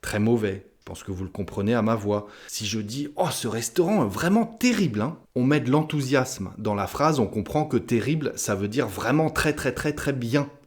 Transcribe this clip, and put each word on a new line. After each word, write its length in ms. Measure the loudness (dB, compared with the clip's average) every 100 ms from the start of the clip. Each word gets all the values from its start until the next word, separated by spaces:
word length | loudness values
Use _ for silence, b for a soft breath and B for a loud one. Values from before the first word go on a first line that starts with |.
Très 180 | -4 0
mauvais. 460 | 4 4 2 -2 -10 _
Je 60 |
pense 180 | -16 -14
que 80 | -10
vous 120 | -8
le 40 | -8
comprenez 440 | -6 -6 -2 0
à 80 | 2
ma 140 | 2
voix. 320 | 0 0 -2 -4 B B
Si 180 | -8
je 140 | -6 -4
dis, 300 | -6 -6 -8 -2
Oh, 100 | -2
ce 180 | 0 -4
restaurant 580 | -4 -4 2 2 4
est 40 | 2
vraiment 360 | 0 2 2
terrible, 560 | 2 0 0 2 0 0
hein, 160 | -4 -6 _
on 80 | 0
met 160 | 2 2
de 100 | 4
l'enthousiasme 800 | 2 2 -2 2 2 2 -4 -8 -6
dans 180 | -2
la 120 | -2 -2
phrase, 320 | 2 2 4
on 80 | 2
comprend 380 | 0 -2 -2
que 120 | 2 0
terrible, 540 | 2 0 2 0 -2
ça 200 | -4 -2
veut 140 | -2 0
dire 180 | 0 -2
vraiment 420 | -2 2 2 2
très, 240 | 2 0
très, 200 | 0 -2
très, 200 | -2 -2
très 200 | -2 -2
bien. 360 | -2 2 0 0 -8